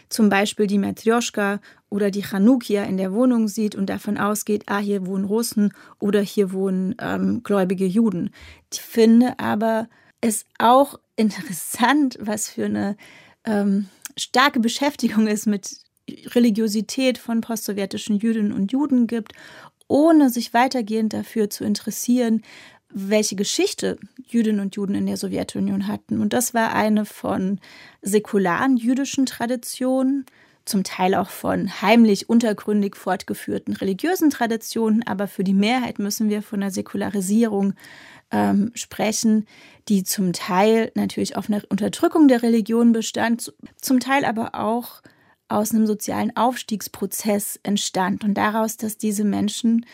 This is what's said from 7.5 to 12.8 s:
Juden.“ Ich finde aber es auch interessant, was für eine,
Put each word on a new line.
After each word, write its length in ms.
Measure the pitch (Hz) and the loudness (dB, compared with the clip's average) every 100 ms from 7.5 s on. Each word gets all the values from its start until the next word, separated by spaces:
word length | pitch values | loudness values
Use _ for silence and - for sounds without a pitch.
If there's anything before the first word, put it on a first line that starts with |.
| 202 185 190 190 | 0 0 0 0
Juden.“ 420 | 190 226 175 - - - - _ | 2 2 0 -6 -8 -20 -20 _
Ich 100 | - | -14
finde 580 | - 233 226 226 247 - | -4 2 6 8 6 2
aber 500 | 220 220 226 220 226 _ _ _ | -2 -2 0 -2 -4 _ _ _
es 240 | 233 214 - - | -4 -4 -8 0
auch 400 | 226 262 277 - _ - | 6 6 4 -2 _ -2
interessant, 1040 | 220 196 165 180 - - 240 294 269 - | 0 -2 -8 -10 -8 0 2 4 2 -2
was 260 | 214 208 - | -6 -6 -6
für 180 | - 208 | -6 -4
eine, 300 | 208 | -2